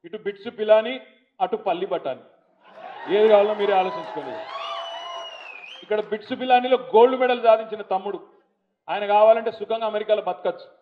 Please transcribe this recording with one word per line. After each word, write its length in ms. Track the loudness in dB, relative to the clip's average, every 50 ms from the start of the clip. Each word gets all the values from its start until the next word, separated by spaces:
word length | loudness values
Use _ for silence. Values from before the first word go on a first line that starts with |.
| -16
ఇటు 120 | -16 -16
బిట్స్ 420 | -10 -10 -10 -10 -10 -14 -14 -8 -6
పిలాని, 420 | 2 4 4 4 4 -2 -10 -10 -14 _ _ _ _ _ _ _
అటు 160 | -4 -4 -4
పల్లి 300 | -4 -2 -4 -4 -4 -4
బఠాని, 340 | -6 -6 -6 -6 -8 -10 -10 -14 _ _ _ _ _ _ _ _ -20 -20 -20 -18 -18 -16 -16 -6 -2 2
ఏది 120 | 4 6 6
కావాలో 260 | 6 6 4 2 0
మీరే 180 | -2 0 0
ఆలోచించుకోండి. 640 | 2 0 0 -2 -4 -8 -12 -10 -12 -12 -12 -12 -12 -12 -14 -12 -12 -12 -10 -10 -10 -12 -12 -12 -14 -14 -14 -14 -14 -14 -14 -16 -18 -20 -20 -20 -20 -20 -20 -20 -20 -20
ఇక్కడ 180 | -6 -4 -4 -4
బిట్స్ 300 | -4 -6 -8 -8 -8 -10
పిలానిలో 460 | -10 -8 2 4 4 4 4 2 0
గోల్డ్ 440 | 0 0 2 6 6 6 6 4 0
మెడల్ 220 | 0 0 0 2
సాధించిన 400 | 4 4 4 4 2 -10 -12 -12
తమ్ముడు, 380 | -6 -6 -6 -6 -6 -8 -12 -12 -14 _ _ _ _ _ _ _ _ _ _ _ _ -8
ఆయన 180 | -8 -6 -2
కావాలంటే 440 | 2 4 6 8 6 6 4 2 -6
సుఖంగా 360 | -8 -8 -8 -6 -6 -4 -4
అమెరికాలో 360 | -4 -4 -4 0 0 -2 -2
బతకచ్చు 440 | 0 -6 -8 -4 -6 -6 -6 -6 -16 -20 _ _